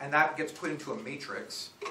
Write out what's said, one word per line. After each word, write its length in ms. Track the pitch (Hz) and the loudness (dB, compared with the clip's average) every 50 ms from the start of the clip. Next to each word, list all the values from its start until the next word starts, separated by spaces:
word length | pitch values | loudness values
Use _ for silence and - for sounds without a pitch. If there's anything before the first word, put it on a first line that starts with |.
and 100 | 139 143 | -2 4
that 240 | 147 151 156 - - | 6 6 6 6 4
gets 160 | 151 151 151 | 0 -2 -2
put 180 | - - - 160 | -2 -2 -2 -2
into 220 | 151 143 - 139 | -2 -2 -2 -4
a 60 | 123 | -4
matrix 720 | 107 110 127 143 139 - 123 123 107 - - - - - - - - - - | -4 -4 -6 -6 -6 -6 -4 -4 -4 -4 -6 -6 -8 -8 -8 -8 -8 -8 -8